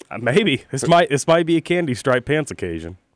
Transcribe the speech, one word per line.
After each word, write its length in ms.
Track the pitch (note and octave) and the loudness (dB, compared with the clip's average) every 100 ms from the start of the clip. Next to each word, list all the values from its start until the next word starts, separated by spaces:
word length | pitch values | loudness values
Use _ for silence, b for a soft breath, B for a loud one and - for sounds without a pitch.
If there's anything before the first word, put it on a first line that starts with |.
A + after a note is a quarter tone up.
| - | -16
Uh, 80 | - | -6
maybe 460 | A#2 C3+ G3+ C3 - | 0 2 2 -2 -4
this 180 | C3+ B2+ | -6 4
might, 220 | E3+ F3 | 4 4
this 160 | C#3+ - | 0 2
might 220 | E3 E3 | 2 2
be 100 | E3 | 0
a 40 | |
candy 340 | - F3 D#3+ A#2 | 0 -2 -2 -2
stripe 320 | C#3 B2+ - | 0 0 0
pants 240 | D3+ C#3+ | -4 -4
occasion. 460 | - F#2 E2 E2 F2+ _ | -8 -8 -8 -10 -14 _